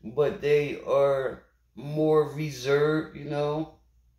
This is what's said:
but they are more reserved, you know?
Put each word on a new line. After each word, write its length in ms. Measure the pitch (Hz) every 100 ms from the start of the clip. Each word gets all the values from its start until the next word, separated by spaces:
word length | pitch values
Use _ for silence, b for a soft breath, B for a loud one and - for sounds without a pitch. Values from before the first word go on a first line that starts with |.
but 380 | 110 127 143 98
they 400 | 143 147 143 -
are 640 | - 135 139 139 127 190 _ _ _ -
more 540 | 139 151 156 156 143
reserved, 880 | 139 156 127 127 143 151 156 156 139
you 80 | 143
know? 480 | 147 147 151 160 - _ _ _